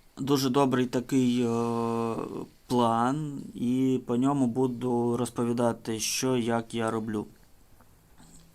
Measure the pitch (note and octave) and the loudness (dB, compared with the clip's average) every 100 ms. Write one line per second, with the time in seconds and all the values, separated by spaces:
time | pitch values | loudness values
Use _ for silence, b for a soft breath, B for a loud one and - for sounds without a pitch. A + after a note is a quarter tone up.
0 | - - C3 C#3 C3 C3+ C#3 B2+ B2+ C3 | -20 -8 0 2 4 4 4 4 0 -2
1 | B2 C3+ B2 B2 A#2+ A#2 A#2 A#2 A#2 A#2 | 0 2 4 2 2 0 0 0 -2 -2
2 | A#2 A2+ - - - - - B2 A#2 A#2 | -2 -4 -6 -8 -12 -14 -2 2 4 4
3 | A#2+ D3 D3+ C#3 - - A#2+ B2+ C3 B2+ | 0 -2 -4 -8 -12 -6 -2 0 2 0
4 | B2+ A#2+ C3+ C#3+ B2 A#2+ C3 A#2 B2 A#2+ | 0 0 2 2 0 2 0 0 -2 0
5 | A#2+ A#2+ A#2+ - A#2+ A#2+ A#2+ A2+ - A2 | 0 0 -2 -2 -2 2 0 0 -4 -4
6 | - - C3 B2+ A#2 A#2 A2+ A#2 A2 A2+ | -4 -2 0 0 0 -2 -2 -4 -2 -2
7 | A2 G#2+ - - - - - - - - | -4 -4 -6 -12 -20 -20 -20 -20 -20 -20
8 | - - - - - | -20 -20 -20 -20 -20